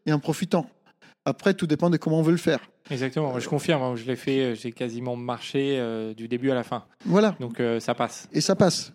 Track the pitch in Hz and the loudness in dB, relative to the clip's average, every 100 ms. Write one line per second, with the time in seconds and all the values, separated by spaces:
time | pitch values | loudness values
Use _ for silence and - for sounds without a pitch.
0 | 156 151 - 151 180 175 127 _ _ _ | 0 0 0 -2 0 -2 -2 _ _ _
1 | - _ 135 135 196 190 165 147 175 160 | -20 _ -4 0 0 2 0 2 4 2
2 | 165 160 160 170 165 139 - _ - 131 | 2 2 4 2 2 0 -2 _ -8 -4
3 | 131 156 143 127 - 143 123 151 127 117 | -2 -2 -2 -2 -2 -2 2 2 0 -2
4 | 117 123 139 135 127 110 120 - 123 117 | -4 -4 -2 0 0 -2 -8 -6 -6 -6
5 | 123 120 123 117 - 139 139 135 117 113 | -6 -6 -6 -8 -4 -2 0 0 -2 -4
6 | 110 110 113 120 135 127 113 120 - _ | -6 -8 -6 -2 2 0 0 -6 -8 _
7 | 185 185 214 - 123 117 120 113 - 120 | 0 4 4 0 -6 -2 0 0 -2 -2
8 | 117 - - - - 190 185 - - | -2 -4 -4 0 2 4 4 2 -4